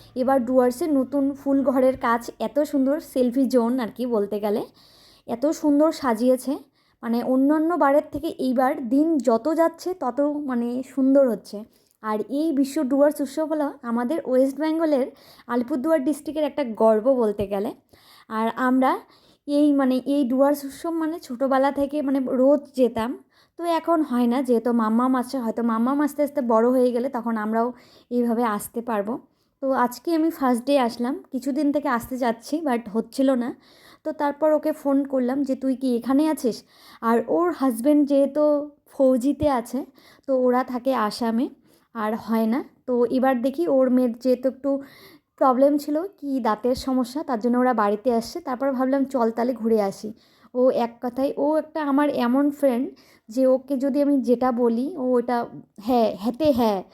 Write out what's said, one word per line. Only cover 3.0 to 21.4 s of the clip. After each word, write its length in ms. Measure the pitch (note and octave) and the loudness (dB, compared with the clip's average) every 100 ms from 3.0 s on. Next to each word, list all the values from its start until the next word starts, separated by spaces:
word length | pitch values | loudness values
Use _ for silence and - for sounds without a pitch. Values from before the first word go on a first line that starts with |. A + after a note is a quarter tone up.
| D#4 C4+ B3 C4 A#3+ | -4 -2 0 2 2
জোন 340 | B3 A#3 C4 | 2 0 -2
আর 80 | G#3 | -6
কি 180 | - B3 | -6 -2
বলতে 340 | A3 G3+ G#3 | -2 -2 -4
গেলে, 260 | G#3 G#3+ A#4+ _ - - - _ - | -2 -4 -6 _ -20 -20 -20 _ -10
এত 180 | A#3 C#4+ | -2 -2
সুন্দর 460 | D4+ D4+ C#4+ D#4 | 0 2 4 2
সাজিয়েছে। 680 | D#4 C4+ G#3+ B3+ B3+ B3+ D#4+ - _ _ _ | 2 -2 2 2 2 0 -8 -10 _ _ _
মানে, 220 | A#3 A#3 | -4 -4
অন্যান্য 500 | A#3 C4 C#4 D#4 D#4+ | 0 2 2 2 0
বারের 280 | F4 C#4 D4 D4+ | 2 4 2 0
থেকে 160 | D4 D#4+ | -8 -8
এইবার 640 | - B3+ B3 C4 D4+ A#3 | -4 -2 0 0 -2 0
দিন 280 | C4+ D#4+ D4+ | 2 2 2
যত 360 | A#3+ A3+ D4 | 2 2 0
যাচ্ছে 400 | D#4+ E4 E4 F4 | 2 0 0 -8
তত, 280 | F#4 B3+ A#3+ | -4 -4 0
মানে, 640 | D4 D4 C#4+ A#3+ A#3+ B3 | -2 -2 -4 -4 -4 -6
সুন্দর 460 | - C#4 C4+ C#4 C4 | -6 0 4 6 4
হচ্ছে। 340 | G3 - G#3 A3 _ _ _ | 0 -8 -16 -16 _ _ _
আর 180 | A3 G#3+ - | -6 -6 -4
এই 220 | C#4 D#4+ | -2 -2
বিশ্ব 320 | C#4 C4+ D#4+ | 0 0 -2
ডুয়ার্স 380 | B3+ C#4 D4 D4+ | 0 4 2 2
উৎসব 280 | C#4 D#4 D4+ | -6 -4 -4
হলো 240 | D#4 C#4+ - | -2 -4 -6
আমাদের 400 | A#3+ A#3 A#3+ E4 - | -6 -4 -2 -4 0
ওয়েস্ট 340 | B3+ C4+ C4+ | 2 2 0
বেঙ্গলের 480 | D#4 D#4+ D#4+ C4+ C#4 - - - - | -2 0 0 0 -2 -8 -20 -20 -6
আলিপুরদুয়ার 560 | A#3+ A#3+ D4 D#4 D#4+ | -4 -4 -4 0 0
ডিস্ট্রিক্টের 420 | C4 D4 D#4+ D4+ D4 | 0 -4 -6 -4 -4
একটা 180 | D4+ | -4
গর্ব 500 | A#3+ G#3 A3 G#3+ A#3+ | -6 2 2 4 2
বলতে 340 | B3 G#3+ G#3 G3 | 2 0 -2 -4
গেলে। 260 | G3+ A3 - _ _ _ - - | -4 -6 -10 _ _ _ -20 -10
আর 240 | A3 A3+ - | -4 -4 -2
আমরা 440 | B3+ B3+ C4 G4+ - _ _ _ - | 0 2 2 0 -8 _ _ _ -2
এই, 260 | C#4+ D4 | 2 4
মানে, 280 | C#4 C4 B3+ - | 4 2 0 0
এই 220 | C#4+ A#3+ | 0 0
ডুয়ার্স 380 | C4 C#4 C#4+ C#4 | 2 2 2 -6
উৎসব, 240 | - E4+ | -10 -6
মানে, 300 | E4 D#4 F4 | -4 -4 -6
ছোটোবেলা 520 | - A#3+ | -12 -4